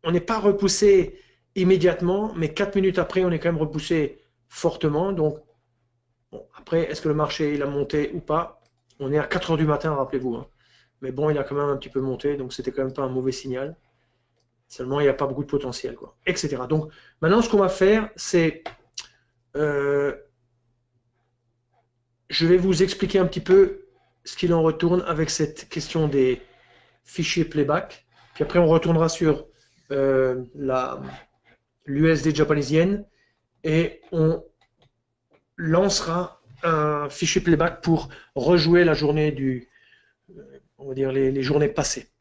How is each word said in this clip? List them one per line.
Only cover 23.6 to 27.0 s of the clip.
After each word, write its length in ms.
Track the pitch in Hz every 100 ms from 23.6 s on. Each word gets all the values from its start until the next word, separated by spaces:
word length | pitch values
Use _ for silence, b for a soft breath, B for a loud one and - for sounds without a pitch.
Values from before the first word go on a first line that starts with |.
| 185 - - _ _ _
ce 120 | - -
qu'il 180 | 175
en 80 | 170
retourne 400 | 160 160 170 180 180
avec 240 | 156 156
cette 380 | - 151 - -
question 400 | 156 - 165 151
des 320 | 139 131 123 b b b b b b